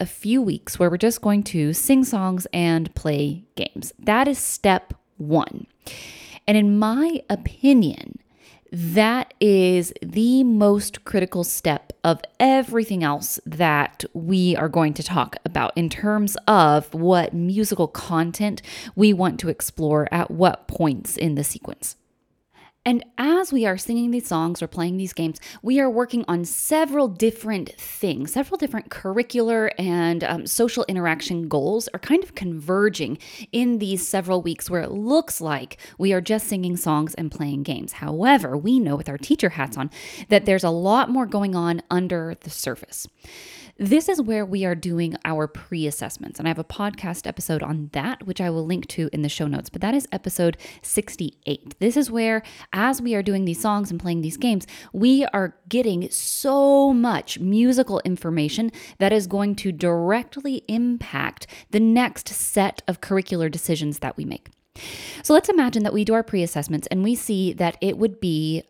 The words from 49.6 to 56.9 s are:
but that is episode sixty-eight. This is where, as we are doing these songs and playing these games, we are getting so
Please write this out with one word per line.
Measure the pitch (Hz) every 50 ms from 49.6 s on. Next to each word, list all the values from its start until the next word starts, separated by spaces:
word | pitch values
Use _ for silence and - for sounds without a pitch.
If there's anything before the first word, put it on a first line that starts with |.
| - -
but | - -
that | - 208 262
is | 285 262 -
episode | - 190 - 190 - - 175 170 160 - - - - - -
sixty-eight. | - - 214 208 - - - 175 147 - _ _ 147 143 - - - - -
This | 185 233 233 285
is | 277 233
where, | 226 233 226 226 220 220 220 - - - - - -
as | 185 214 254 269 262
we | 240 240 226
are | 202 196
doing | 208 196 196 190
these | 175 165 -
songs | - 214 208 208 202 -
and | 175 170
playing | - 175 170 170
these | 156 160 - -
games, | - 240 214 185 - - - - - - -
we | 190 214 254 269 269 277 - -
are | 202 190 170 - _ _ 180
getting | 214 247 247 220 185 175 180 -
so | - - - - - - - 269 269 277 277 277 277 277 277 277